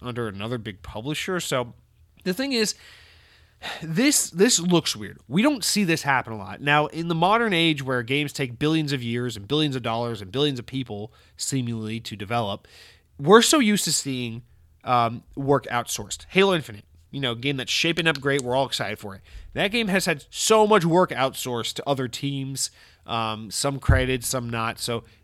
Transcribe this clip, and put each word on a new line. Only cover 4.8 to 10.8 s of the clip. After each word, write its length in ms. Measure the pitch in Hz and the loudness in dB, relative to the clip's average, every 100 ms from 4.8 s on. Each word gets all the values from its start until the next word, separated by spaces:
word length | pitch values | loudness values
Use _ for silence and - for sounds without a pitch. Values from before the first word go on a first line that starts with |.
| - 107 | 2 -6
weird. 240 | 101 - - | -8 -14 -4
We 140 | 151 | 2
don't 200 | 277 262 | 2 2
see 220 | - 208 | 0 0
this 180 | 180 160 | 2 2
happen 300 | 143 131 113 | 2 2 0
a 40 | 110 | -8
lot. 240 | 98 98 | -10 -4
Now, 260 | 143 147 151 | 2 4 2
in 200 | 160 170 | -2 -2
the 80 | |
modern 380 | 165 180 226 233 | 2 4 4 2
age 320 | 170 165 147 | 2 2 0
where 180 | 131 127 | -2 -2
games 300 | 117 139 143 | 0 -2 -2
take 260 | - 131 117 | -4 -6 -2
billions 340 | 147 160 147 | 0 2 0
of 80 | 135 | -2
years 360 | 120 120 123 113 | -2 -4 -4 -6
and 100 | 101 | -4
billions 300 | 151 151 131 | 0 0 -2
of 80 | |
dollars 360 | 117 113 120 107 | -2 -2 -4 -6
and 120 | 95 | -6
billions 260 | 123 147 127 | 0 0 -2
of 80 | 117 | -6
people 460 | 135 | -8